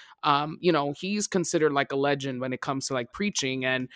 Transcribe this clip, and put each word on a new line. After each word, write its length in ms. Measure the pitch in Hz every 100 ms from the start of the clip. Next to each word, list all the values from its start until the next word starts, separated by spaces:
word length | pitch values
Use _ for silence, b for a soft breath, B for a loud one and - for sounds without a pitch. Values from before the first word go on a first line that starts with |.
| b -
um, 340 | 156 143 151 -
you 120 | 175
know, 240 | 160 143 143
he's 300 | 185 208 196
considered, 440 | 190 165 170 151
like, 200 | 139 139
a 40 | 139
legend 460 | 139 143 135 123
when 100 | 131
it 100 | 127
comes 260 | - 135 -
to, 80 | 131
like, 180 | 120
preaching 500 | - 208 - 135 131
and, 240 | 131 131 127